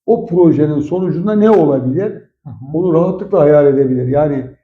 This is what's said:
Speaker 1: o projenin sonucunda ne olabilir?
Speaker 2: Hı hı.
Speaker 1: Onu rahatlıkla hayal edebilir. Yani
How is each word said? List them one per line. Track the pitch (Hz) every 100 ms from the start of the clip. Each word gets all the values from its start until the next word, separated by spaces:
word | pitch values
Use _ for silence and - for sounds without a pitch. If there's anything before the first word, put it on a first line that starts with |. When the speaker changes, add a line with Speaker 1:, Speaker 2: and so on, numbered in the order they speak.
| -
Speaker 1:
o | 226 -
projenin | 170 170 135 151 147
sonucunda | - 180 185 156 202
ne | 214 214
olabilir? | 202 151 135 127 131 202 - _ _
Speaker 2:
Hı | 143
hı. | 110 135 156
Speaker 1:
Onu | 185
rahatlıkla | 160 180 185 196 190
hayal | 147 147 143
edebilir. | 135 131 127 123
Yani | 139 151 135 123 -